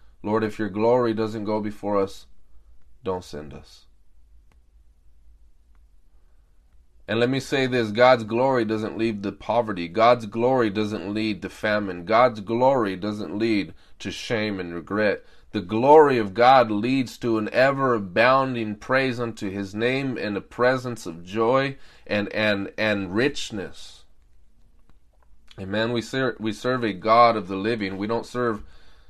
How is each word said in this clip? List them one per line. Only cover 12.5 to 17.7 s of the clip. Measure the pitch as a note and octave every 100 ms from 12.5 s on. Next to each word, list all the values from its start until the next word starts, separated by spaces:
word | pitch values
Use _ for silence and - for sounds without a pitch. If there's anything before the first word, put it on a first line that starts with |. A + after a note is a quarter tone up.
| A#2 C3 C3+ G#2 F#2
doesn't | G#2 G#2+ F2 G2
lead | A2+ G#2 E2+ - - -
to | G2+
shame | F2+ - A#2 G#2+ G2
and | F2
regret. | E2+ - G2+ G#2 F#2+ - - -
The | G#2+
glory | F2+ A2 C3 D#3 D3 B2+
of | G2+
God | F#2+ B2 C3+ A2+
leads | G#2 A#2 C3+ A#2 -
to | A#2+ A2
an | G#2+
ever-abounding | A2+ C3+